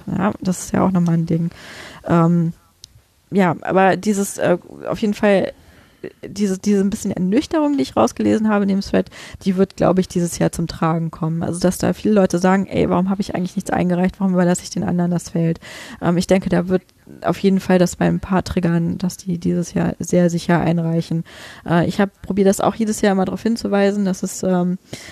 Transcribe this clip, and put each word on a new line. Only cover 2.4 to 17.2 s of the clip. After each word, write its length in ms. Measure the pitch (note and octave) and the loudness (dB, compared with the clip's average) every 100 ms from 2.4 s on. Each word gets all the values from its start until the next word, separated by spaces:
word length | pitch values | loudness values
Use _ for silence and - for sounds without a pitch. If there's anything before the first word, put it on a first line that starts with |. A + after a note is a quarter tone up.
| E3 - _ _ - _ _ _ - | 0 -4 _ _ -20 _ _ _ -4
ja, 240 | G3 F3+ - | 0 2 0
aber 360 | - F#3+ F#3+ F3+ | 0 2 4 2
dieses, 400 | G3+ G3 G3+ - | 0 -2 -2 -2
äh, 200 | A#2+ F3+ - C#2 B1+ | 0 0 -4 -12 -8
auf 120 | F3+ | -4
jeden 160 | G#3+ G#3 | -2 0
Fall, 380 | G#3+ G3 - - - - _ _ - _ - | 2 2 0 -6 -20 -20 _ _ -18 _ -10
diese, 320 | G3 G#3 F#3+ | -2 -2 0
diese 220 | G#3 G3+ | 2 2
ein 100 | G3 | 2
bisschen 220 | G#3+ G3 | -2 -4
Ernüchterung, 640 | - F#3 A3+ - E4 D4 C#4 | -2 0 2 2 0 2 0
die 60 | |
ich 140 | C4+ - | -2 -2
rausgelesen 500 | A3+ - G#3+ G#3+ G#3+ | -4 -2 0 0 2
habe 160 | G#3 | 0
in 60 | G3+ | 0
dem 100 | G3 | -2
Thread, 300 | - F#3+ F#3+ - - - | -2 -2 -2 -8 -20 -8
die 140 | G3 F#3 | -2 0
wird, 180 | F#3+ - | 0 0
glaube 240 | E3 F#3 | 2 2
ich, 80 | F#3 | 0
dieses 320 | F3+ E3+ - | -2 -2 -2
Jahr 100 | E3 | -2
zum 160 | - E3 | -2 -8
Tragen 460 | - E3 E3 E3 | -4 -2 -2 -4
kommen. 320 | - D#3+ E3 | -6 -4 -4
Also, 160 | - F3 | -4 0
dass 180 | F3+ - | 0 0
da 140 | F3 | -2
viele 220 | F3+ G#3 | 0 2
Leute 260 | G#3 F#3 F3 | 4 4 2
sagen, 280 | F#3 G3 - | 2 2 0
ey, 220 | - - | 0 2
warum 200 | F3+ F#3 | 2 0
habe 100 | G3 | -2
ich 160 | G3+ - | -2 -4
eigentlich 220 | F3+ - | -4 -4
nichts 120 | - | -2
eingereicht? 480 | - F3+ F3 F#3 - | 0 0 2 0 0
Warum 140 | F#3+ | 0
überlasse 300 | F3+ F3 F3+ | 2 2 0
ich 60 | - | -2
den 160 | - F3 | -6 -2
anderen 260 | F3+ F3 | 0 0
das 200 | E3+ - | -2 -2
Feld? 280 | E3+ E3 E3 - - - - | -2 0 -2 -8 -18 -16 -6
Ähm, 140 | C#3 D#3+ | 0 2
ich 100 | - | 4
denke, 220 | F#3 F3+ | 2 2
da 220 | F3+ F3+ | 0 2
wird 140 | F#3 - _ - C#2+ | -2 -2 _ -20 -6